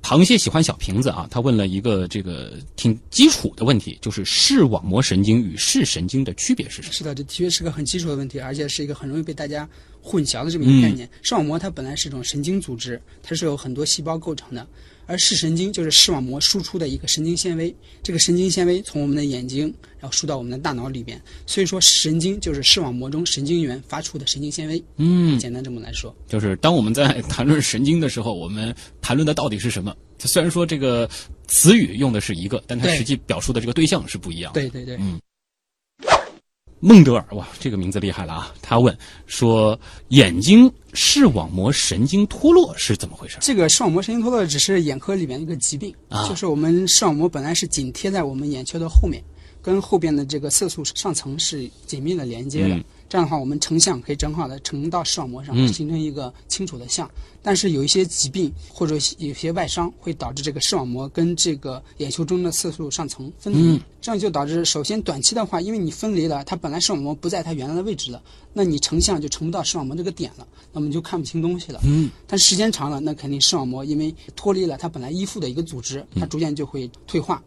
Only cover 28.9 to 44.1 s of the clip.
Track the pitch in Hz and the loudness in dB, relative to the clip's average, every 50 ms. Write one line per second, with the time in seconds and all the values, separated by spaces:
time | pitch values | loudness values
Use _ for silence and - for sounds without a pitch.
28.9 | - - - - 120 139 156 151 156 - - 139 107 98 95 120 107 - 92 101 | -18 -12 -4 -2 0 2 2 2 0 0 0 -2 -2 -2 -2 -4 -4 -2 -6 -6
29.9 | - - - - - - - 139 - 185 160 175 156 175 170 165 165 147 135 131 | -8 -10 -18 -20 -20 -8 -4 0 2 2 2 2 2 0 0 0 -2 -2 0 0
30.9 | 120 120 117 110 - - - - - - - - - - - 156 214 233 175 - | 2 2 0 -2 -4 -12 -14 -16 -18 -20 -6 0 2 4 8 8 8 8 6 2
31.9 | 92 110 139 135 113 104 101 - 104 82 87 98 123 - - - 120 123 120 175 | 0 0 0 0 0 0 -2 -2 -4 -4 -4 -4 -4 -6 -6 -6 -6 -2 0 0
32.9 | 165 143 123 120 139 - - - 190 170 - - 120 120 110 117 123 165 160 147 | 2 0 0 -2 -2 -4 -2 -4 -4 -4 -2 -2 -2 -2 -2 -2 2 2 2 2
33.9 | - 175 101 82 - 98 - 90 82 85 87 80 - 156 139 127 120 131 123 - | 2 0 -2 -6 -10 -10 -8 -8 -8 -8 -10 -4 -4 -4 -4 -4 -8 -10 -12 -12
34.9 | 123 123 98 98 87 82 - _ _ _ _ _ _ _ _ _ _ _ _ _ | -8 -4 -4 -4 -4 -6 -10 _ _ _ _ _ _ _ _ _ _ _ _ _
35.9 | _ _ - - - - - - - - _ _ _ _ _ - - - - 180 | _ _ 2 2 2 2 2 -2 -16 -20 _ _ _ _ _ -20 -12 0 10 12
36.9 | 226 202 156 135 120 110 - - - 104 - - - - - 139 110 98 90 92 | 12 12 12 12 6 0 -2 -4 -10 -10 -10 -10 -14 -8 -6 -4 -4 -2 -2 -2
37.9 | 98 104 95 98 87 - 92 78 80 82 - - - - - - 127 117 123 123 | -2 -2 -2 -2 -4 -4 -6 -8 -8 -8 -10 -10 -14 -18 -4 2 4 6 6 4
38.9 | - - - - - - - - - - 123 117 113 113 107 107 110 117 - - | 4 2 -12 -20 -20 -20 -16 -10 -4 0 2 4 4 6 4 4 2 0 -6 -18
39.9 | - - - - 127 139 120 92 82 87 101 143 202 226 247 262 - - - - | -20 -20 -8 6 8 8 8 8 6 0 6 8 10 12 10 10 8 2 -20 -12
40.9 | - - - - - 285 285 208 127 104 80 80 85 92 92 117 143 - - - | -4 0 2 4 6 8 8 6 6 4 -2 -2 -2 0 2 2 2 2 0 -2
41.9 | - 90 117 143 165 196 208 - - - - 302 339 370 349 254 - - - - | 0 0 0 2 4 2 2 0 -2 2 6 8 8 8 6 6 0 -6 -2 -2
42.9 | 107 - - - - - - 92 - - - - 269 202 170 156 156 - 247 185 | -2 -2 -2 -10 -12 -14 -16 -16 -10 -4 -2 0 2 4 4 4 4 4 2 2
43.9 | 160 180 190 - | 2 2 0 0